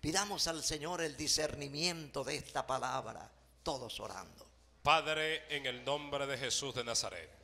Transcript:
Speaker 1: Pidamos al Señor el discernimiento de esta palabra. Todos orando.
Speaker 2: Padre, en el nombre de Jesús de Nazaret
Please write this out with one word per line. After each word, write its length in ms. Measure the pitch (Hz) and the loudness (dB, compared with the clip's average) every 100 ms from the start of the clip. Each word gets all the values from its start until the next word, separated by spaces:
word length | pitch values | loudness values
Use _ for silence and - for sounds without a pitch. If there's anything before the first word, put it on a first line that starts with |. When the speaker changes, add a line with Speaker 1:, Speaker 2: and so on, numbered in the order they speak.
Speaker 1:
Pidamos 460 | 156 175 202 185 170 | 4 4 2 2 0
al 160 | 160 | 2
Señor 380 | 135 156 151 175 | 0 -2 -2 0
el 160 | 165 127 | -2 0
discernimiento 1040 | 151 - 151 127 143 143 175 170 147 139 | 2 4 2 0 -6 0 0 0 -4 -4
de 140 | 135 143 | -2 -2
esta 300 | - 139 131 | -2 -4 0
palabra. 640 | 131 123 131 120 - 101 - - - | 0 0 -2 -4 -10 -14 -18 -20 -8
Todos 360 | - 139 120 - | -4 -4 -4 -6
orando. 480 | 104 95 92 - - - - - | -6 -8 -10 -16 -20 -20 -20 -2
Speaker 2:
Padre, 640 | - 156 147 156 156 156 - | 6 6 6 2 2 0 -2
en 120 | 147 135 | -2 -2
el 180 | 123 | -4
nombre 420 | 123 147 147 139 135 | 0 0 0 -2 0
de 120 | 131 | 0
Jesús 360 | 131 - 139 | 0 0 0
de 100 | 127 | -2
Nazaret 460 | 117 117 107 90 80 - | 0 0 0 -6 -12 -16